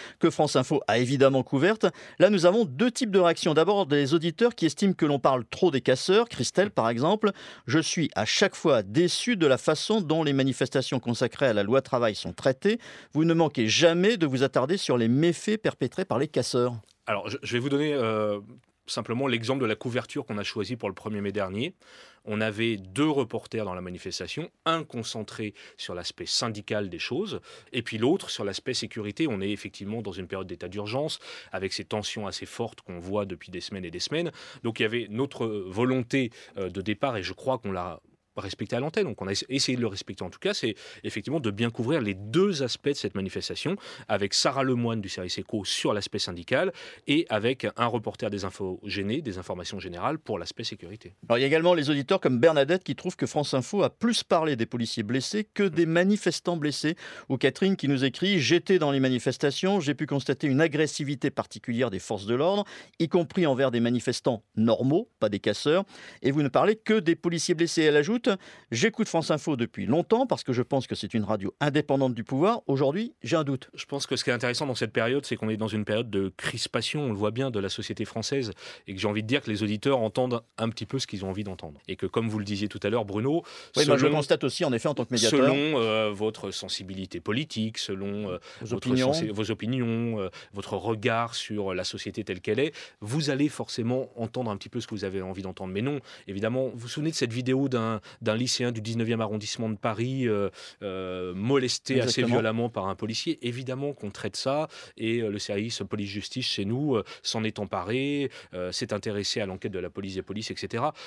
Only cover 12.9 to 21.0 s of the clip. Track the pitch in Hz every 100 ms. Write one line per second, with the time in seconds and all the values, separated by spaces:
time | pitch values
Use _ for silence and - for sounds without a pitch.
12.9 | - - 147 165 165 156 131 107 104 165
13.9 | 170 196 233 151 127 135 139 135 190 -
14.9 | 123 113 131 170 160 - 214 - - 131
15.9 | - 190 117 151 139 120 127 123 113 -
16.9 | _ - 104 104 139 - 120 139 139 151
17.9 | 143 113 110 107 101 107 127 _ _ -
18.9 | - 117 120 135 117 113 135 113 107 127
19.9 | 120 - 143 - 104 98 110 98 123 104
20.9 | 92